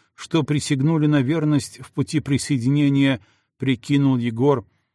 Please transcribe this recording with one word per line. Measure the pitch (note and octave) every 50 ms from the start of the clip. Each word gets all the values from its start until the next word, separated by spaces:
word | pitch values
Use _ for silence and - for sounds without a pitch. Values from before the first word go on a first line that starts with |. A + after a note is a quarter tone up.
| _ _ _
что | - - - - E3 C#3
присягнули | - D3+ D3 - - D3+ C3 C3 D#3+ E3 D#3 D3+
на | D3+ D3+ C#3+ B2
верность | B2+ E3+ E3 D3+ D3+ D3+ C#3 - - - -
в | C3 -
пути | - D3+ C3 - - D3
присоединения, | - C#3 C#3+ A#2 - - D3 B2 A2+ C3 C#3+ D3 D3 C#3+ C#3 C#3 C#3 C#3 C3 - _ _ _ _ _ _ _ -
прикинул | B2+ C3+ B2+ - - - C#3+ C#3+ C#3 C3+ C3
Егор. | B2 A#2 A#2+ A2+ A#2 C3 D3 C#3 A#2+ G2 _ _ _ _ _ _